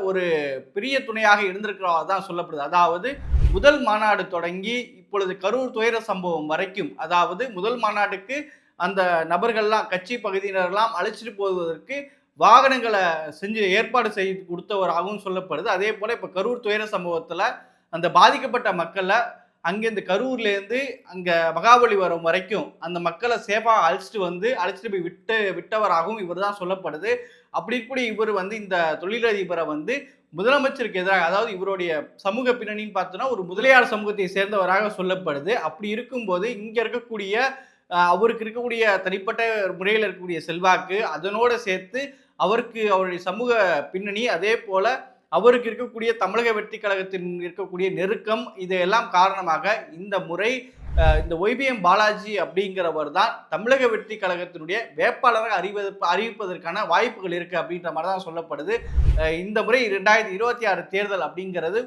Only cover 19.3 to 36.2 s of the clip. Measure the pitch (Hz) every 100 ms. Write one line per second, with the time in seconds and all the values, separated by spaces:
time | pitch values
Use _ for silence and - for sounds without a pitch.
19.3 | - _ _ 170 208 226 202 175 196 262
20.3 | 247 214 196 196 254 269 - - 180 180
21.3 | 165 165 165 214 247 233 202 175 170 165
22.3 | 185 185 190 143 - 170 175 170 165 240
23.3 | 226 - 214 226 214 170 190 - 220 175
24.3 | 175 226 240 185 190 226 190 170 - -
25.3 | 220 202 170 - 220 202 165 175 220 175
26.3 | 175 202 202 180 185 170 156 214 247 -
27.3 | - _ 156 185 247 233 262 233 208 214
28.3 | 202 190 220 190 180 160 151 175 226 226
29.3 | 202 180 170 151 151 175 277 262 _ _
30.3 | 156 226 277 262 262 214 185 185 190 170
31.3 | 196 233 185 190 190 175 156 - _ 196
32.3 | 226 247 247 214 208 214 185 180 185 262
33.3 | 214 175 185 262 254 233 208 208 202 180
34.3 | 196 202 208 180 196 208 208 185 185 170
35.3 | 143 165 240 160 - 208 220 240 254